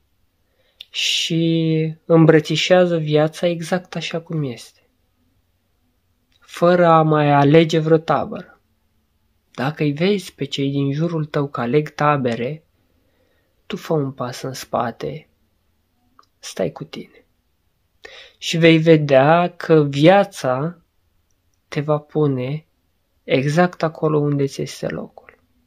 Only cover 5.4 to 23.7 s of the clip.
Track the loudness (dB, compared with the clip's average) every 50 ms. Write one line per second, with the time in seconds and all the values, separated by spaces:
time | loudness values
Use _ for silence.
5.4 | _ _ _ _ _ _ _ _ _ _ _ _ _ _ _ _ _ _ _ _
6.4 | _ _ -6 0 2 2 4 4 4 4 4 4 4 2 2 2 2 2 4 4
7.4 | 4 6 6 4 4 4 0 -2 2 2 0 0 2 -2 -4 -4 -4 -8 -10 -14
8.4 | -16 -18 _ _ _ _ _ _ _ _ _ _ _ _ _ _ _ _ _ _
9.4 | _ _ _ -6 -6 -6 -4 -2 -4 -4 -2 -2 -2 -2 -2 -2 -4 -10 _ -12
10.4 | -10 -10 -6 -6 -4 -4 -2 -2 -2 -2 -2 -2 -4 -4 -4 -6 -6 -4 -4 -4
11.4 | -4 -4 -4 -4 -4 0 0 0 0 -2 -6 -2 0 0 0 0 -2 -4 -4 -4
12.4 | -6 -8 -10 -12 _ _ _ _ _ _ _ _ _ _ _ _ _ _ _ _
13.4 | _ _ _ _ _ _ -12 -12 -6 -4 -4 -2 -2 -4 -8 -10 -10 -10 -10 -10
14.4 | -12 -12 -12 -12 -6 _ -2 -2 -2 -4 -6 _ -10 -10 -10 -12 -16 _ _ _
15.4 | _ _ _ _ _ _ _ _ _ _ _ _ _ _ _ _ _ _ _ _
16.4 | -20 -14 -8 -6 -6 -6 -6 -10 -16 -16 -14 -16 -16 -18 _ _ _ _ _ _
17.4 | _ _ _ _ _ _ _ _ _ _ _ _ _ -20 -20 -20 -20 -20 _ _
18.4 | -10 -6 0 4 4 6 6 6 6 4 4 4 4 4 4 4 6 4 4 2
19.4 | 0 -2 -6 _ 0 2 4 4 4 2 0 4 4 6 6 6 2 0 -6 -8
20.4 | -4 -4 -4 -2 -4 -8 -8 _ _ _ _ _ _ _ _ _ _ _ _ _
21.4 | _ _ _ _ _ _ -8 -8 -2 -2 -4 -4 -4 _ -2 -2 0 0 0 -4
22.4 | -6 -6 -8 -10 -12 _ _ _ _ _ _ _ _ _ _ _ _ -2 -2 0
23.4 | 0 0 2 2 0 0